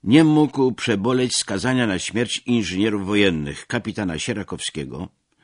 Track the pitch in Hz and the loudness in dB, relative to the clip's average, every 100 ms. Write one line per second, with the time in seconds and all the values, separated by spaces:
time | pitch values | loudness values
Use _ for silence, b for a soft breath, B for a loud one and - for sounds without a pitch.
0 | 90 147 156 151 147 139 127 - - 101 | 4 6 6 4 2 2 0 0 -2 0
1 | 117 127 123 - - 98 123 127 113 92 | 0 0 0 -4 -4 -4 0 0 0 -2
2 | - 107 120 - - 120 87 92 107 104 | -4 -2 -2 -4 0 0 0 0 0 0
3 | 95 104 98 80 71 69 - 120 110 104 | 0 4 4 2 -4 -8 -8 -6 -6 -6
4 | 95 78 - 104 92 90 - 78 65 76 | -6 -4 -6 -8 -8 -10 -8 -8 -10 -10
5 | 92 _ _ b | -12 _ _ b